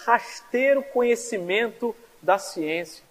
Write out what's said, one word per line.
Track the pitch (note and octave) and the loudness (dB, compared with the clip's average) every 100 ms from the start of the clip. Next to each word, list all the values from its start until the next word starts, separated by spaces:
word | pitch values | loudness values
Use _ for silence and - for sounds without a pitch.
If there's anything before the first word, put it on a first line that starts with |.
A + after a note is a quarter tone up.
rasteiro | - A#3 - - - A#3+ C4+ C4+ | 2 2 2 -16 -4 0 4 2
conhecimento | C4+ B3 A#3+ A#3 - G#3 F3 G3+ A#3 - A#3+ - _ _ | 2 0 2 0 -2 -6 -2 -2 -2 -4 -6 -6 _ _
da | D#3+ G3 | 0 2
ciência. | - F3+ D#3 E3 E3 - _ | 0 -6 -4 -4 -6 -14 _